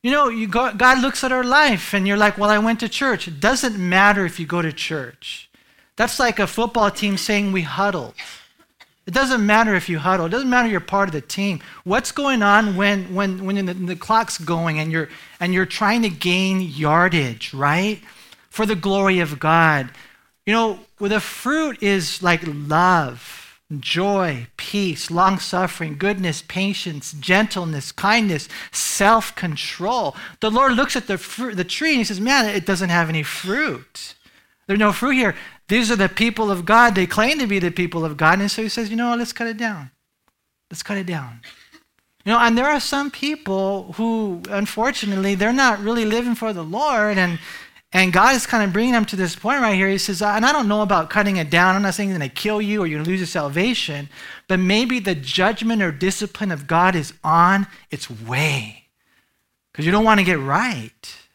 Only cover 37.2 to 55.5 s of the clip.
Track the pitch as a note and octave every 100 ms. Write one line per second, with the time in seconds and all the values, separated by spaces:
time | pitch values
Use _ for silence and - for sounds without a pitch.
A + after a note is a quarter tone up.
37.2 | A#3 D4+ A#3+ G3 F3 - F3+ E3+ D#3+ D3
38.2 | D#3 F#3+ G3+ - A3 A#3+ G#3+ A3+ A#3+ A#3+
39.2 | A#3 - A#3 A3 A#3 F#3+ C3+ _ _ _
40.2 | _ _ _ _ _ E3 - G3+ F3+ E3
41.2 | B2 A#2 A#2+ - _ _ _ _ _ _
42.2 | G3 A#3 A#3 A3+ C4+ D4 - C#4 C#4+ -
43.2 | C#4+ D4+ G3+ F#3+ F#3+ G3 F#3 E3+ A3+ A3+
44.2 | G#3+ F3 E3+ G3+ G#3+ - A#3+ B3+ G#3 G3
45.2 | G3 G3 G#3 B3+ C4 G#3 G#3 A#3 G#3+ A3+
46.2 | A#3+ A3+ A3+ F#3+ D#3+ G3 D4+ B3 G#3 G3
47.2 | F3+ E3 - - - _ _ F#3 F#3 F3+
48.2 | A3+ C4 - A#3 G3+ F#3 A#3+ A#3+ G#3+ F#3+
49.2 | F3+ - G#3+ C#4 A#3 F#3+ F#3+ G3 - F3+
50.2 | G#3 G#3 A#3+ D4+ G#3+ G#3 G#3 F#3 D#3+ G#3
51.2 | G3+ F#3+ D#3 E3+ F#3 F#3+ G3+ F3+ G3+ F3+
52.2 | C#3 - G#3 G#3+ G#3 G#3 F3 D3+ D#3+ F#3+
53.2 | F3 F3 C#3+ D3 G#3+ A#3+ - C#3+ C#3+ -
54.2 | - - _ F#3 F#3 G#3 B3 B3+ G3 E3
55.2 | C3 - F#3+